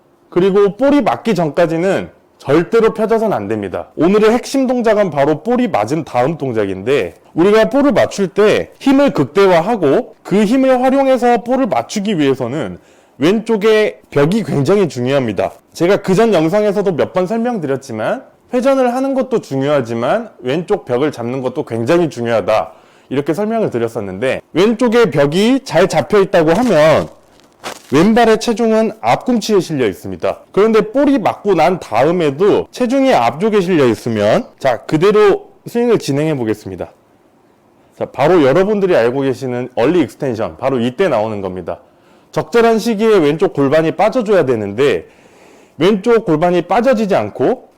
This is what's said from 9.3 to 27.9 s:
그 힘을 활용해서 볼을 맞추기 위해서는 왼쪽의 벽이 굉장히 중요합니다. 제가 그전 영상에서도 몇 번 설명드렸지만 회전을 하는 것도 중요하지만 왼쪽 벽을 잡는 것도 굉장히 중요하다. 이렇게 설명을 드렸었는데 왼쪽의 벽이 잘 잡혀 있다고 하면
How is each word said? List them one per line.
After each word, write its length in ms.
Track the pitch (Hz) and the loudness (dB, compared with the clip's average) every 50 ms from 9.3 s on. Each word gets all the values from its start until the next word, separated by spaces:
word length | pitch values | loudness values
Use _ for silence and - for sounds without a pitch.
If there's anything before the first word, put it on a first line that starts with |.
| - 196 196 190 180 160 165 214 240 202 165 135 147 220 254 - - _ - | 2 2 4 4 4 2 2 0 -2 0 2 2 2 0 -2 -4 -10 _ -6
그 200 | - 175 208 220 | -2 0 0 2
힘을 400 | 190 254 269 262 262 254 247 254 | 2 2 2 2 2 2 2 2
활용해서 600 | 269 262 277 269 262 262 226 240 240 240 233 233 | 2 2 2 2 2 2 2 2 2 0 0 0
볼을 240 | 226 262 262 269 | -2 -2 -2 -2
맞추기 520 | 196 - 120 113 - - 208 190 220 208 156 | -2 -2 -4 -4 -4 -6 -6 -4 -2 -2 0
위해서는 600 | 147 135 131 - 127 113 131 160 117 92 87 - _ _ _ _ _ _ _ | 0 0 0 0 -4 -6 -6 -6 -8 -8 -10 -14 _ _ _ _ _ _ _
왼쪽의 840 | - 135 170 214 226 220 - 226 202 202 220 220 214 214 - - - _ _ | -2 0 0 0 0 -2 -2 -2 0 2 2 2 2 2 0 -4 -8 _ _
벽이 320 | - 143 143 160 202 233 165 | -2 0 0 2 0 -2 -2
굉장히 460 | 135 - 143 135 151 196 208 190 135 | -2 -2 -2 0 2 2 2 0 -2
중요합니다. 640 | - 123 120 131 143 139 127 110 95 92 95 87 - - _ _ | -2 -4 -4 -2 0 0 -2 -2 -2 -4 -4 -4 -6 -10 _ _
제가 300 | - - 170 180 202 196 | -6 -2 0 0 0 0
그전 320 | - - 185 185 233 226 202 | 0 0 2 2 2 2 2
영상에서도 580 | 160 156 160 196 214 208 208 180 208 185 196 170 | 0 0 0 0 0 0 0 0 -2 -2 -2 -2
몇 160 | 127 110 104 - | -2 -2 -2 -2
번 140 | 185 185 | -4 -4
설명드렸지만 960 | 180 226 226 226 247 240 196 151 131 135 135 - - 113 107 113 151 214 262 - - _ _ _ _ - | -4 -4 -4 -4 -4 -4 -4 -4 -6 -6 -6 -8 -10 -8 -6 -4 -4 -6 -6 -10 -16 _ _ _ _ -4
회전을 400 | 254 220 277 277 269 254 240 240 | -2 0 0 0 0 0 0 -2
하는 200 | 262 269 269 269 | -2 -4 -2 -2
것도 260 | 262 254 262 240 208 | -4 -4 -2 -4 -4
중요하지만 920 | - - 139 135 135 147 151 139 120 110 117 117 120 143 185 226 233 - - - | -4 -4 -4 -2 -2 0 0 0 -2 -4 -4 -4 -2 -2 -2 -4 -6 -10 -16 -10
왼쪽 440 | - 127 139 175 165 - 208 175 - | -6 -4 -4 -4 -4 -4 -4 -4 -4
벽을 300 | - 123 123 151 147 - | -4 -2 -2 -2 -2 -4
잡는 280 | - 117 120 127 135 | -6 -8 -8 -6 -6
것도 220 | 127 127 120 151 139 | -6 -6 -6 -8 -8
굉장히 460 | - 117 113 117 123 170 175 175 139 | -6 -6 -4 -2 0 0 0 0 -2
중요하다. 640 | - 120 117 117 117 107 90 107 110 104 - - - - _ _ _ _ _ | -4 -6 -4 -2 -2 0 0 0 0 -2 -2 -4 -10 -20 _ _ _ _ _
이렇게 260 | - 127 143 143 - 156 | -8 -6 -4 -4 -4 -4
설명을 360 | 196 214 214 226 226 202 127 | -4 -4 -4 -2 -2 -2 -2
드렸었는데 720 | - 117 117 117 - 120 101 98 92 95 131 131 110 85 - _ | -2 -2 -4 -4 -4 -6 -8 -8 -8 -6 -4 -4 -4 -6 -8 _
왼쪽의 600 | - 151 196 226 233 - 254 233 214 240 233 165 | -2 0 0 0 0 0 0 2 2 2 2 2
벽이 500 | 135 147 143 143 156 190 208 240 269 262 - | 2 0 0 2 2 0 2 2 0 0 -2
잘 240 | - - 160 190 | -2 0 0 2
잡혀 320 | - - 156 - - 214 202 | 2 0 -2 -2 2 2 2
있다고 320 | 196 - - 175 156 165 | 2 2 2 2 2 2
하면 560 | 165 208 254 240 175 151 - 214 - 98 156 - - _ _ _ _ _ _ _ _ _ - - - - - - | 2 2 2 2 2 4 4 4 4 2 0 -4 -10 _ _ _ _ _ _ _ _ _ -16 -16 -16 -16 -6 -2